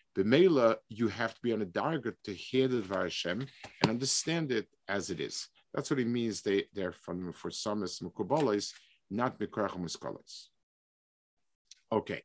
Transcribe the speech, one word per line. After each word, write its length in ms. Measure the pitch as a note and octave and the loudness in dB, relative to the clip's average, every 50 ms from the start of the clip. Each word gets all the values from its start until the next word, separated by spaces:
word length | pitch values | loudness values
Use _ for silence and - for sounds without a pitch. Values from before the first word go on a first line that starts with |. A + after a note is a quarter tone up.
| _ _ - | _ _ 0
B'meila, 600 | F#2+ G2 G#2+ B2+ D#3+ F#3 F#3 E3 C3 A#2 A2+ A2 - _ - | 2 4 6 8 8 8 8 8 6 6 6 4 2 _ -10
you 200 | G#2+ G#2 A#2+ G#2 | -4 0 0 0
have 260 | G2 A2+ A#2 A2+ - | 0 0 -4 -4 -4
to 60 | - | -2
be 100 | - A#2+ | 0 0
on 100 | A2+ G#2+ | 0 0
a 40 | G#2 | 0
darga 460 | F2 F2 G#2+ G#2 D3+ E3 C#3+ A2 A2+ F#2 _ - | -2 -2 -2 0 0 -2 -2 -4 -6 -6 _ -8
to 100 | G#2+ F#2+ | -10 -8
hear 340 | E2+ - - - C3 C3 C3 | -8 -8 0 2 2 4 4
the 120 | B2+ A#2+ | 2 0
Dvar 220 | G2 F#2 G2 F#2 F#2 | -2 -2 -2 -2 -2
Hashem 420 | E2+ - - - E2+ F2+ A2+ C3+ C3 - - - - - - | -2 -2 -4 -2 -2 -2 -4 -4 -8 -12 -16 -18 -12 -4 0
and 80 | - A2 | 0 0
understand 640 | A2+ A#2+ C#3 C3+ - - - D#3+ E3 E3+ D#3 C3+ | 2 0 0 0 0 0 0 0 0 0 0 0
it 160 | B2 G#2+ - _ _ _ - - | 0 -2 -2 _ _ _ -6 -2
as 200 | G2+ G2+ E2+ G2 | -2 -2 -2 -4
it 120 | F2+ D2+ | -4 -4
is. 280 | C#2+ - - - - - _ - _ _ | -4 -6 -6 -8 -10 -12 _ -20 _ _
That's 180 | - - - - | -6 -4 -2 0
what 80 | D3+ C3+ | 0 2
he 60 | A#2 | 2
means. 380 | A2+ A#2+ A#2+ A#2 A2+ G2 - | 2 0 0 0 -2 -2 -2
They, 220 | - G#2 G2 G2 - _ - | 0 2 2 2 2 _ -4
they're 180 | G2+ F#2 F2+ | -4 -4 -4
from, 400 | E2 - - - F2 F2+ F#2 F2 | -6 -8 -8 -8 -6 -6 -6 -6
for 180 | E2 - - F2 | -8 -6 -8 -8
some 320 | - - - A2 G#2 G#2 | -6 -4 -4 -2 -2 -2
is 180 | F#2+ F2+ - - | -2 -4 -6 -8
Mukubalis, 720 | - - - - G#2 - C#3 D#3+ - A2+ G#2 G2+ - - - - - _ _ _ _ - | -10 -8 -4 -4 -2 0 2 2 4 4 2 2 0 -4 -10 -14 -20 _ _ _ _ -6
not 280 | G2 A2+ B2 B2+ C3 - | -2 0 0 0 -2 -4
Mikorach 400 | G#2 - - A2+ G2+ F#2+ - F#2 | -8 -6 -2 -2 -2 -2 -2 -4
Muskalis. 680 | F2 E2 - - - - - - - - - - - - _ _ _ _ _ _ _ _ _ _ _ _ _ _ _ _ _ _ _ _ _ _ _ - - _ _ - | -6 -6 -6 -8 -8 -10 -10 -10 -14 -18 -18 -20 -20 -20 _ _ _ _ _ _ _ _ _ _ _ _ _ _ _ _ _ _ _ _ _ _ _ -20 -20 _ _ -2
Okay. 320 | A2+ G#2 - - F2+ C2 - | -2 -2 0 -2 -8 -8 -10